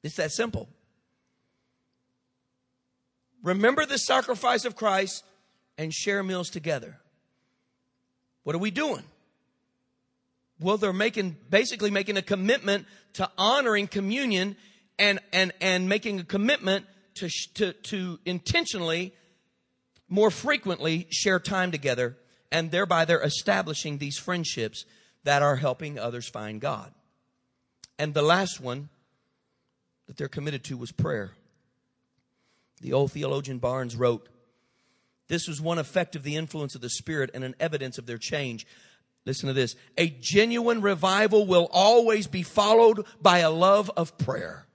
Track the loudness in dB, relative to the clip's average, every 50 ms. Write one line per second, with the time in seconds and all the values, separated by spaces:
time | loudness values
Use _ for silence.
0 | -12 -10 -6 -4 -4 -4 -2 -4 -4 -4 -4 -8 -10 -12 -20 _ _ _ _ _
1 | _ _ _ _ _ _ _ _ _ _ _ _ _ _ _ _ _ _ _ _
2 | _ _ _ _ _ _ _ _ _ _ _ _ _ _ _ _ _ _ _ _
3 | _ _ _ _ _ _ _ _ -2 0 2 4 4 4 4 4 0 0 -2 -2
4 | 0 2 2 2 2 0 -4 0 0 0 0 0 -2 -4 -6 -2 0 0 2 2
5 | 0 -2 -6 -12 _ _ _ _ _ _ _ _ _ _ _ -10 -8 -8 -6 -4
6 | -4 -2 -2 -2 -2 -4 -4 -4 -6 -8 -10 -8 -4 -4 -4 -4 -6 -12 -20 _
7 | _ _ _ _ _ _ _ _ _ _ _ _ _ _ _ _ _ _ _ _
8 | _ _ _ _ _ _ _ _ _ -6 -4 -2 -2 -2 -2 -2 -2 -2 -4 -6
9 | -10 -18 _ _ _ _ _ _ _ _ _ _ _ _ _ _ _ _ _ _
10 | _ _ _ _ _ _ _ _ _ _ _ _ -2 0 0 2 0 -2 0 0
11 | -2 -2 -2 -2 -4 -4 -6 -10 -6 2 2 2 2 2 -4 -2 -2 0 0 0
12 | -2 -2 -4 -4 -2 -2 -2 0 2 2 2 2 2 0 0 0 -2 -10 -20 -20
13 | _ _ _ -6 -6 -6 _ 0 2 2 4 4 2 2 0 0 -2 -2 -4 -4
14 | -2 -2 -2 -2 0 0 0 0 0 -2 -6 -12 _ -20 _ _ _ _ _ 2
15 | 2 2 2 0 _ _ 0 0 0 0 -2 -4 -2 0 0 0 0 0 0 -2
16 | -2 -4 -6 -6 -6 -4 -2 0 2 2 0 0 0 0 -2 -2 -2 _ _ _
17 | _ _ _ -10 -8 -8 -6 -8 -10 -10 _ -2 -2 -2 -2 -8 -12 -8 -6 -6
18 | -6 -6 -8 -8 _ -6 -6 -6 -4 -2 -2 -2 -2 -2 -6 -6 -4 -2 -2 -4
19 | -4 -8 _ _ _ _ _ _ _ _ _ _ _ _ _ _ _ _ _ _
20 | _ _ 2 4 4 4 2 0 -2 -2 -2 -2 -2 -6 -6 -4 -2 -2 -2 -2
21 | -4 _ -4 0 0 2 0 0 -2 -2 -2 -2 -2 -2 -4 -2 -2 -2 0 0
22 | -2 -4 -4 _ _ _ _ _ _ _ -2 -2 -2 0 -2 -2 0 2 2 2
23 | 4 4 2 2 2 0 -2 -2 0 0 0 0 0 -4 -6 -8 -6 -6 -6 -6
24 | -6 -8 -8 -8 -6 -4 -4 -4 -4 -4 -4 -4 -6 -6 -6 -12 -18 _ _ _
25 | _ _ _ _ _ 2 2 4 4 2 2 2 0 -2 -2 -4 -8 -12 -8 -6
26 | -6 -6 -6 -8 -12 -12 -12 -10 -10 -10 -10 -6 -6 -6 -6 -6 -10 -16 _ _
27 | _ _ _ _ _ _ _ _ _ _ _ _ _ _ _ _ -20 _ _ -8
28 | -6 -2 0 0 4 4 4 2 2 -2 -6 -8 -8 -8 -8 -8 -10 -16 _ _
29 | _ _ _ _ _ _ _ _ _ _ _ _ _ _ _ _ _ _ _ _
30 | _ -20 -10 -10 -10 -8 -8 -8 -8 -6 -8 -8 -8 -10 -10 -10 -10 -10 -4 -2
31 | -2 0 0 -4 -4 -8 -12 _ _ _ _ _ _ _ _ _ _ _ _ _
32 | _ _ _ _ _ _ _ _ _ _ _ _ _ _ _ _ -8 -2 0 0
33 | 0 0 -4 -6 -6 -4 -4 -4 -6 -8 -8 -4 -4 -4 -2 -4 -6 -8 -4 0
34 | 2 2 2 0 -6 _ _ _ _ _ _ _ _ _ _ _ _ _ _ _
35 | _ _ _ _ _ _ -6 -4 -4 -6 -8 -6 -4 -4 -2 -2 -4 -2 -2 -2
36 | -2 -2 -6 -10 -8 -6 -6 -6 -6 -6 -8 -8 -8 -8 -8 -10 -8 -8 -8 -8
37 | -6 -6 -2 -2 -2 -4 -4 -8 -10 -10 -4 _ -4 -2 -2 -4 -6 -6 -10 -12
38 | -10 -10 -10 -10 -6 -6 -4 -4 -4 -6 -8 -10 -14 _ -20 -20 _ _ _ _
39 | _ _ _ _ _ -8 -6 -4 -4 -2 0 0 0 0 -4 -12 -20 _ _ 0
40 | 0 0 -2 -6 -8 2 4 4 4 4 2 0 2 2 0 2 2 0 0 2
41 | 2 2 4 4 4 6 6 4 4 6 6 6 6 6 4 6 8 8 8 8
42 | 8 6 2 2 0 -2 -4 -6 -6 0 0 2 4 6 8 10 10 8 6 4
43 | -2 -10 -14 _ 6 6 8 8 6 4 4 6 6 6 6 6 4 0 -2 -4
44 | -4 -4 -4 -6 -4 -4 -2 -6 -6 -8 -12 -14 -20 _